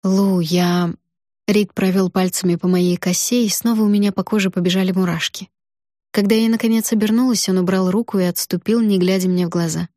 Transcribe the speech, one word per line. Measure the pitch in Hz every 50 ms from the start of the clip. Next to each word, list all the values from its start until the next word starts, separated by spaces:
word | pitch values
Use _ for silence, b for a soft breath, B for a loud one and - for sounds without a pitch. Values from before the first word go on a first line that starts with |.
| -
«Лу, | 190 190 196 202 196 190 180
я...» | 170 156 175 180 180 175 175 180 175 170 - _ _ _ _ _ _ _ _ _ _
Рид | - 202 208 208 -
провел | _ - 196 190 185 196 190 180
пальцами | - 190 185 185 - - - 180 175
по | 170 -
моей | 180 180 180 180 180 175
косе, | 180 - 185 180 - - - 240 247 240
и | 202
снова | - - - 233 233 220
у | 220 208
меня | 208 208 202 202
по | 190 - 185
коже | - - 214 190 190
побежали | 185 185 175 180 180 190 190 185
мурашки. | 185 185 185 175 165 165 - - - - 196 _ _ _ _ _ _ _ _ _ _ _ _ _
Когда | - 214 202 196 220
я, | 220 226 226
наконец, | 226 226 - 226 226 226 214 -
обернулась, | 226 214 214 208 220 233 254 262 240 190 - -
он | 190 185
убрал | 180 180 190 190 185 180
руку | 180 214 233 - - 196
и | 180
отступил, | 175 175 - - - - 175 _ - 220 233
не | 226 214 202 185
глядя | 180 185 190 190 185 185
мне | 180 180 180
в | 170
глаза. | 175 175 170 160 160 160 175 - _